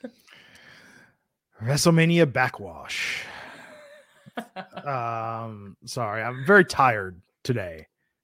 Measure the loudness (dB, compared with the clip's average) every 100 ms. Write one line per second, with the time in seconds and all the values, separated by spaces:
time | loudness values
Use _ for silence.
0 | -20 _ _ -20 _ -20 -20 -20 -20 -20
1 | _ _ _ _ _ -8 -4 2 4 6
2 | 6 6 4 2 0 -2 -12 -14 -12 -8
3 | -6 -8 -10 -16 -18 -20 -20 -20 -20 -20
4 | _ _ -18 -16 -14 -16 -18 -12 -8 -6
5 | -4 -6 -6 -8 -10 -14 -18 -18 -12 -6
6 | -4 -4 -6 -2 6 6 6 4 4 4
7 | -4 -12 _ _ -4 -2 -4 -12 -18 _
8 | _ _